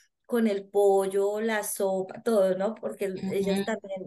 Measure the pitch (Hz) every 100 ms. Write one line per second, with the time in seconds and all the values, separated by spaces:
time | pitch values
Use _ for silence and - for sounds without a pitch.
0 | _ _ _ 240 220 196 196 202 202 196
1 | 196 196 202 214 226 214 202 - 196 190
2 | 190 - 240 220 190 185 202 220 220 -
3 | 196 185 190 185 196 196 202 220 196 190